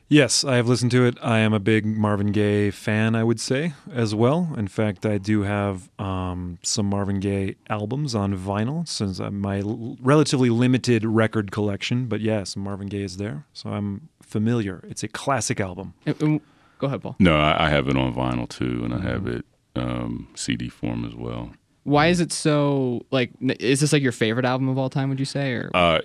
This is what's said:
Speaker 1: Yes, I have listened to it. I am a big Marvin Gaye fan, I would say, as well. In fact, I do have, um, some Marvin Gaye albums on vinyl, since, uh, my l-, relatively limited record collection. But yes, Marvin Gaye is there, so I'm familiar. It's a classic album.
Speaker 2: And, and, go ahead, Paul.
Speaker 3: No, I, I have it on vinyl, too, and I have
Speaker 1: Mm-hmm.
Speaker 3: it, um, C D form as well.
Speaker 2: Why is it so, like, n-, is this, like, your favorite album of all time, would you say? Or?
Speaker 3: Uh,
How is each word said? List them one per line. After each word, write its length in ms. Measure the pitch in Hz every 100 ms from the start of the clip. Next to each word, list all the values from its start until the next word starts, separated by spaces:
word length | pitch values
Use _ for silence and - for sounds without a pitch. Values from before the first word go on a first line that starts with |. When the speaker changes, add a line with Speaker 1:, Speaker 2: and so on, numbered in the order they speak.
| -
Speaker 1:
Yes, 380 | 147 123 - 147
I 100 | 123
have 140 | 117
listened 220 | 120 123
to 120 | 123 123
it. 120 | 120
I 180 | - 113
am 120 | 110
a 60 | 107
big 260 | 98 110 107
Marvin 460 | 107 104 104 101
Gaye 400 | 101 104 104 101
fan, 420 | - - 107 113
I 100 | 113 113
would 160 | 113
say, 320 | - 131 165 143 -
as 220 | 143 113 107
well. 380 | 120 160 175 127
In 100 | 101
fact, 360 | - 107 95 110
I 120 | 104
do 240 | 98 107
have, 480 | 101 104 101 95 - -
um, 600 | 101 95 92 90 90 87
some 220 | - - 101
Marvin 340 | 101 98 98
Gaye 380 | 98 98 98 - -
albums 460 | 107 104 131 151 113
on 180 | 98 95
vinyl, 500 | 95 101 110 156 165
since, 320 | - 101 92
uh, 100 | 107
my 280 | 101 98 98
l-, 380 | 101 117 113 -
relatively 480 | 127 151 143 139 127
limited 540 | 113 127 127 - 117
record 480 | 113 110 110 113 101
collection. 540 | 101 104 98 - 123 127
But 160 | 107
yes, 340 | 107 107 92 -
Marvin 320 | 98 101 98
Gaye 160 | 101
is 140 | 98 92
there, 280 | 104 147 -
so 200 | - 107
I'm 360 | 104 101 101 - _
familiar. 600 | - 110 107 120 98 87 208
It's 160 | -
a 60 | -
classic 500 | - - 131 - 120
album. 340 | 98 90 95 - -
Speaker 2:
And, 160 | 143
and, 200 | 151 151 - _ _ -
go 100 | 139
ahead, 140 | 127
Paul. 160 | - -
Speaker 3:
No, 160 | 90 78
I, 300 | 76 82 80
I 40 |
have 200 | 73 65
it 80 | 65
on 160 | 65 60
vinyl, 320 | 64 62 60
too, 340 | - 64 60 58
and 80 |
I 60 | 60
have 220 | 60 60
Speaker 1:
Mm-hmm. 140 | 62 60
Speaker 3:
it, 60 | - _ _ 62
um, 540 | 62 60 58 58 57 -
C 200 | - 58
D 140 | 60
form 340 | - 58 58
as 100 | 57
well. 380 | 57 60 58 58 - _ _
Speaker 2:
Why 240 | - 143 156
is 120 | 175
it 120 | 160
so, 760 | - 160 147 143 139 131 120 -
like, 220 | 135 120 -
n-, 100 | 127
is 280 | - 104 135
this, 140 | 147
like, 100 | 151
your 80 | 135
favorite 340 | - 110 117 127
album 220 | 127 131
of 80 | 131
all 120 | 131
time, 200 | 139 135
would 100 | 135
you 60 | 135
say? 280 | 143 139
Or? 180 | 127 -
Speaker 3:
Uh, 260 | - 87 80